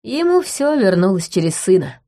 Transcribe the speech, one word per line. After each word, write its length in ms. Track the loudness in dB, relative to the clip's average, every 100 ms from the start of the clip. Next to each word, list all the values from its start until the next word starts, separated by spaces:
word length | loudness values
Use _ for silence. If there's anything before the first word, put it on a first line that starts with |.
Ему 380 | -6 -2 2 2
все 340 | 0 -2 0 2
вернулось 540 | 2 2 2 0 -2
через 260 | -2 -2 -2
сына. 440 | 0 0 0 -14